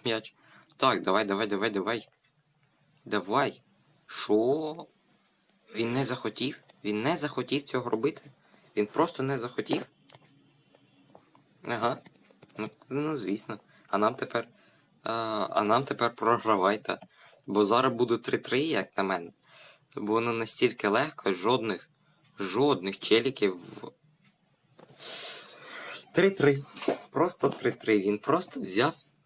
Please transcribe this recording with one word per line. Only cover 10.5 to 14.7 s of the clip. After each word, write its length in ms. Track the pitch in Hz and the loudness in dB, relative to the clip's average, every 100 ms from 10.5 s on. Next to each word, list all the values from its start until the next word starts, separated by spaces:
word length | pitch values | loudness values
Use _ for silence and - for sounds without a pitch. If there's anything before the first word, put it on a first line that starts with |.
| _ _ _ _ _ _ - _ _ _ _ | _ _ _ _ _ _ -20 _ _ _ _
Ага. 360 | - 117 117 - - - _ _ - - | -8 -2 -2 -4 -10 -20 _ _ -18 -10
Ну, 120 | 110 - - | -10 -10 -8
ну, 280 | 135 151 147 | -4 -4 -4
звісно. 420 | 92 104 - 107 _ _ - | -2 -4 -4 -10 _ _ -4
А 100 | 101 | 0
нам 160 | 107 | 2
тепер, 340 | 123 - 117 - _ _ | 0 -4 -4 -6 _ _